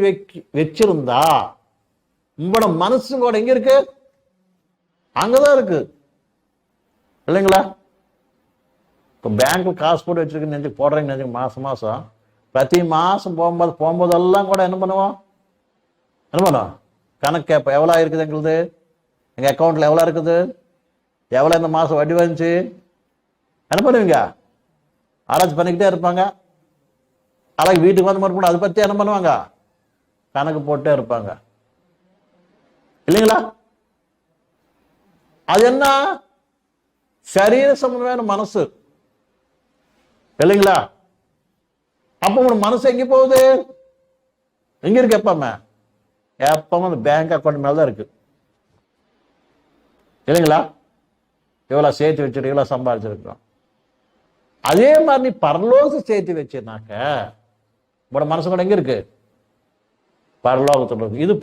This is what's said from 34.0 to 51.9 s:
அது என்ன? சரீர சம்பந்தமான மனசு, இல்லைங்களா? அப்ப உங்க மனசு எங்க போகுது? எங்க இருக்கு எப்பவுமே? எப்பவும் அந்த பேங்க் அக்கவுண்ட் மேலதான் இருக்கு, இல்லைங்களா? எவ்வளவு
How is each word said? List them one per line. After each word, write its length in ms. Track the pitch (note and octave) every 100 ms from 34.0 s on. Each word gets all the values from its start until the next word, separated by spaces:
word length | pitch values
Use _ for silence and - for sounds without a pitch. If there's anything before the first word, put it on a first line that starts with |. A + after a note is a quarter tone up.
| _ _ _ _ _ _ _ _ _ _ _ _ _ _ -
அது 100 | F#3 A#3
என்ன? 160 | C4 C#4 C#4 G4 F#4 _ _ _ _ _ _ _ _ _ _ -
சரீர 340 | G3 G3+ B3 C#4 C#4
சம்பந்தமான 420 | C4 B3 B3 B3 A3
மனசு, 300 | G3+ G#3 G#3 D3 - _ _ _ _ _ _ _ _ _ _ _ _ _ _ _ -
இல்லைங்களா? 340 | D3 G3+ G3 E3+ - _ _ _ _ _ _ _ _ _ _ _ _ _
அப்ப 120 | G3 A3+
உங்க 120 | B3+ A3
மனசு 200 | G3+ A#3+ C4+
எங்க 120 | B3 B3+
போகுது? 280 | C4 C4 C4 C4 C4 - - _ _ _ _ _ _ _ _ _ _ D3+
எங்க 100 | A#3
இருக்கு 180 | A#3 G#3+
எப்பவுமே? 320 | G#3 E3 C3 G#2 _ _ _ _ _ _ _ - C3+
எப்பவும் 360 | D#3 D#3 F3 F3+
அந்த 100 | D#3 C#3+
பேங்க் 260 | D3 D#3+ D#3+
அக்கவுண்ட் 280 | D#3 D3 C#3
மேலதான் 220 | D3+ C#3+
இருக்கு, 180 | G#2 G#2 _ _ _ _ _ _ _ _ _ _ _ _ _ _ _ _ _ _ _ _ _ -
இல்லைங்களா? 320 | E3+ D#3+ D3+ - - _ _ _ _ _ _ _ _ -
எவ்வளவு 260 | C#3 D3+